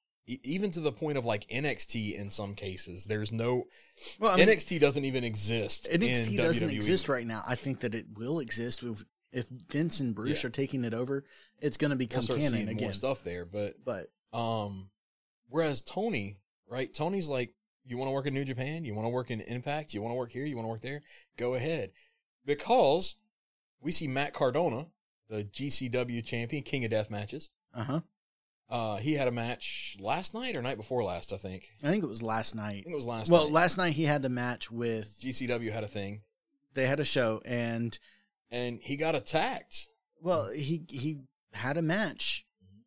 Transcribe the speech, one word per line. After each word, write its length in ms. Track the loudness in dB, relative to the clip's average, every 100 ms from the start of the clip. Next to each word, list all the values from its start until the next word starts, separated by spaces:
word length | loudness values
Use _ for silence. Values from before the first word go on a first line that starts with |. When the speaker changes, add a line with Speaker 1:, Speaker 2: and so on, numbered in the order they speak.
| _ _ -12
Speaker 1:
E-, 120 | -8
even 280 | -4 -2 -2
to 100 | 0
the 100 | -2
point 260 | -2 -2 0
of, 60 | 0
like, 200 | -2 -2
N 160 | -2 0
X 200 | -2 -2
T 300 | -2 -2 -4
in 140 | -4
some 260 | -4 -4 -6
cases, 500 | -8 -8 -8 -8 -4
there's 260 | -2 -2
no, 360 | 0 0 0 -2 -10 -20 -14 -12 0
Speaker 2:
Well, 120 | 4
I 20 | 8
mean, 80 |
Speaker 1:
N 60 | 8
X 160 | 8 4
T 140 | 4
doesn't 260 | 6 4 0
even 180 | 0
exist 640 | 0 0 2 2 2 -2 2
Speaker 2:
N 140 | 2
X 180 | 4 4 2
T 40 |
Speaker 1:
in 60 | 2
Speaker 2:
doesn't 240 | 4 4 2
Speaker 1:
W 0 |
W 60 |
E. 20 | 2
Speaker 2:
exist 320 | 4 4 4
right 180 | 0 -2
now. 180 | -4 -2
I 80 | -2
think 240 | -2 -2
that 160 | -2 -4
it 120 | -6 -8
will 220 | -2 -2
exist 420 | -2 -2 0 -2
if, 200 | -2 -8 -10 _ _
if 160 | -6 -6
Vince 520 | -10 -6 -2 0 0
and 160 | -2 -2
Bruce 280 | 0 0
Speaker 1:
Yeah. 40 | -2
Speaker 2:
are 40 |
taking 320 | -2 -2 0
it 100 | -2
over. 300 | -2 -2 -4 -6 -18 -20 -6
It's 160 | -2 0
gonna 180 | 0 2
become 220 | 0 0
Speaker 1:
We'll 40 |
start 160 | 0 2
Speaker 2:
canon 140 | 2 2
Speaker 1:
seeing 140 | 0
Speaker 2:
again. 140 | -2
Speaker 1:
more 100 | -4
stuff 280 | -2 -2 -4
there, 220 | -6 -8 -6
but, 300 | -6 -6 -6 -6
Speaker 2:
But 260 | -6 -8 _ _
Speaker 1:
um, 580 | -4 0 0 -2 -6 -12 _ _ _ _ _ -6
whereas 320 | 0 2 0
Tony, 560 | -4 -2 -2 -2 -4 -10 _ _ -10
right? 240 | -6 -4
Tony's 340 | -2 -2 0 -2
like, 260 | -2 -4 _ _ _
"You 140 | -10 -4
wanna 140 | -2
work 160 | -2 0
in 60 |
New 120 | -2 -2
Japan? 400 | -4 -4 -4 -4
You 80 | -2
wanna 140 | 0
work 200 | -2 -2
in 120 | -4
Impact? 520 | -4 -6 -4 -6 -4
You 80 | -6
wanna 140 | -4 -4
work 160 | -4
here? 140 | -6 -6
You 100 | -4
wanna 140 | -4
work 120 | -6
there? 200 | -6 -10 -12 -20 -16 -4
Go 160 | 0 0
ahead." 360 | 0 -2 -4 -10 _ _ _ _ -2
Because 720 | 0 6 8 8 6 2 -2 _ _ _ _ _ _
we 100 | 0
see 160 | 0 2
Matt 260 | 0 0
Cardona, 540 | 2 4 4 2 0 -6 _ _ _ -8
the 160 | -6
G 260 | -4 -4 0
C 200 | 2 2
W 320 | 0 -2 -4
champion, 420 | -4 -4 -2 -4
King 220 | -2 -2 0
of 60 |
Death 180 | 0 0
Matches. 380 | -4 -6 -8 -12 _ _
Speaker 2:
Uh-huh. 280 | -8 -2 -2 -4 _ _ _ _ _ -8
Speaker 1:
Uh, 280 | -4 -2 -2
he 160 | 0 2
had 120 | 2
a 40 |
match 640 | 0 -2 -4 -6 -8 -8 -6
last 340 | -2 -2 -2
night 220 | -4 -4 -2
or 60 |
night 160 | -2 -4
before 260 | -2 0
last, 300 | 0 -2 -6
I 40 | -8
think. 320 | -8 -10 -14 -6
Speaker 2:
I 60 | 0
think 140 | 2
it 40 | 0
was 140 | -4
last 320 | -2 0 0 -2
night. 120 | -4
Speaker 1:
I 140 | -6
think 40 | -6
it 80 | -6
was 100 | -4
last 220 | -2 6
Speaker 2:
Well, 140 | 8 8
Speaker 1:
night. 60 |
Speaker 2:
last 240 | 6 6 4
night 160 | 2
he 100 | 2 2
had 160 | 2
the 80 | 2
match 420 | 0 -2 -4 -6
with 460 | -2 -2 -2 -6 -10
Speaker 1:
G 120 | -4
C 120 | -2 0
W 240 | 0 -2
had 120 | -4
a 40 | -4
thing. 340 | -6 -6 -8 -14 _ _ _ _
Speaker 2:
They 140 | 2 2
had 120 | 4
a 60 | 2
show, 360 | 4 4 2 -2
and 520 | -2 0 -2 -2 -4 -14 _ _ _ -8
Speaker 1:
And 280 | -4 -4 -6
he 140 | -6 -2
got 180 | 0 0
attacked. 760 | 2 0 2 -2 -4 -6 -6 _ _ _
Speaker 2:
Well, 280 | 2 2 2
he, 320 | -2 -2 -2 -4
he 320 | -4 -4 -4 -10 _ _
had 240 | -4 -2 0
a 40 |
match. 640 | 2 2 0 0 0 0 -4 _
Speaker 1:
Mm-hmm. 180 | -20 -20